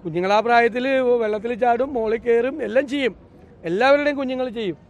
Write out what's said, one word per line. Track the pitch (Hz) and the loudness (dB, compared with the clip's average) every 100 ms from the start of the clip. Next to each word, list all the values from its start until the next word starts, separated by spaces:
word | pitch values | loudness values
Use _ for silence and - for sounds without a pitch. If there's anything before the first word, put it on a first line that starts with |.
കുഞ്ഞുങ്ങൾ | 175 165 185 208 | -6 -4 2 2
ആ | 226 | 4
പ്രായത്തിൽ | 233 233 240 262 269 247 247 | 4 4 0 0 0 2 0
വെള്ളത്തിൽ | 214 208 226 240 247 | 0 -4 -4 0 0
ചാടും, | 233 277 254 | 0 -2 -2
മോളിൽ | 220 240 240 | -2 -2 0
കയറും, | 233 247 302 220 | 2 0 -4 -2
എല്ലാം | 233 285 | -2 0
ചെയ്യും. | 277 254 175 - - - - 165 | -2 -2 -4 -20 -20 -20 -12 -6
എല്ലാവരുടെയും | 185 262 285 285 277 | 0 4 4 2 -2
കുഞ്ഞുങ്ങൾ | 262 254 254 220 | -4 -4 -6 -4
ചെയ്യും. | 202 151 | -6 -8